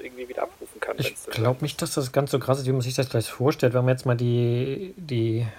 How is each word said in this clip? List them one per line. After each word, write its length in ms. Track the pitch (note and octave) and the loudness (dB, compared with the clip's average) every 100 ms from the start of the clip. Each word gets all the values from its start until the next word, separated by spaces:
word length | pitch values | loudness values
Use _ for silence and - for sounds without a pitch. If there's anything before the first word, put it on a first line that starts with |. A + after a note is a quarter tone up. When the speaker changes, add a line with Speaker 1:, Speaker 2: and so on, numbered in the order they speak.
Speaker 1:
irgendwie 280 | C3+ B2+ B2 | -10 -12 -10
wieder 160 | - | -6
abrufen 360 | - - - - | -6 -6 -16 -10
kann, 160 | - - | -6 -4
Speaker 2:
Ich 80 | C3 | -4
Speaker 1:
wenn's 160 | - | -6
dann 100 | - | -8
Speaker 2:
glaub 260 | - A2+ C3 | 0 2 2
nicht, 220 | D3 - | -2 -4
dass 100 | E3 | -2
das 180 | - B2+ | -2 0
ganz 180 | - C#3 | 0 2
so 80 | C3+ | 0
krass 220 | - C#3 | 2 0
ist, 60 | B2+ | 2
wie 60 | |
man 80 | C3 | 0
sich 120 | A#2+ | 0
das 160 | B2+ C3 | -2 0
gleich 180 | A#2 A2 | 0 -2
vorstellt. 460 | - B2+ D#3 B2+ | 0 0 4 4
Wenn 100 | B2 | 4
man 100 | B2+ | 2
jetzt 120 | B2+ C3 | 2 2
mal 100 | A#2+ | 2
die, 760 | A#2+ A#2+ A#2+ A#2+ C3+ C3+ F#3 F#3+ | 2 2 2 2 0 -4 -8 -10
die 480 | E3 A#2+ A2+ A2+ A#2 | -4 0 0 0 -2